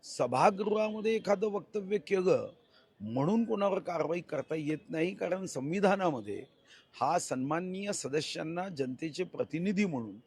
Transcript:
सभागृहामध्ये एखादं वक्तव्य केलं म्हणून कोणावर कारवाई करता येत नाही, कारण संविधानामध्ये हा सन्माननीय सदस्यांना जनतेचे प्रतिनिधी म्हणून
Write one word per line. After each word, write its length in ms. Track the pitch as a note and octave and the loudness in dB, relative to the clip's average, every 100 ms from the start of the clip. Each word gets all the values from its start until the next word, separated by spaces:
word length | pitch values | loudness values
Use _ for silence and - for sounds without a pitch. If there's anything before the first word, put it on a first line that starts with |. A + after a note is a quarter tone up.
सभागृहामध्ये 1120 | - - B2+ B2+ F3 G3 G#3 G#3+ G#3+ G#3+ G#3+ A3 | -14 -2 0 6 6 4 0 0 0 0 0 0
एखादं 320 | F3+ G3+ G#3+ | 2 2 2
वक्तव्य 500 | G3+ D3+ G#3+ F#3+ G#3 | -2 -6 -8 -2 -4
केलं 520 | - G3 F#3 C#3 G#2 - _ _ _ _ | 0 2 4 4 2 -10 _ _ _ _
म्हणून 440 | G#2 A#2+ D3 A3 | -4 0 2 2
कोणावर 360 | A3+ G#3+ G3+ F#3+ | 2 2 2 0
कारवाई 420 | C3+ E3+ D3+ F3 | -2 -2 0 0
करता 340 | D#3+ D3 C3 D#3+ | -2 -4 -2 -4
येत 220 | D3 D3+ - | -2 -4 -4
नाही, 260 | D#3+ E3+ G3+ | -2 0 0
कारण 300 | F#3+ F#3 F#3 | -2 -2 -4
संविधानामध्ये 1000 | C#3 C3+ F#3 G3 G3+ F#3 C3+ G#2 G2 - _ _ - _ - | -4 -2 2 4 4 2 0 -4 -8 -10 _ _ -20 _ -2
हा 180 | C3 F3 | 2 2
सन्माननीय 720 | - B2+ C3 D#3 F#3 F#3 G3+ | 0 -2 0 0 -2 -6 -4
सदस्यांना 800 | G3+ B2+ C#3+ D3 - D#3+ E3+ F#3+ | -4 -2 -2 -2 -4 -4 -4 -6
जनतेचे 540 | D#3+ C3 B2+ E3 D3 | -2 -4 -2 -6 -4
प्रतिनिधी 600 | F3+ - B2 D#3+ F3+ G3 G#3 | -6 -4 -4 0 0 2 2
म्हणून 300 | C#3 A2 G2 | 0 -4 -10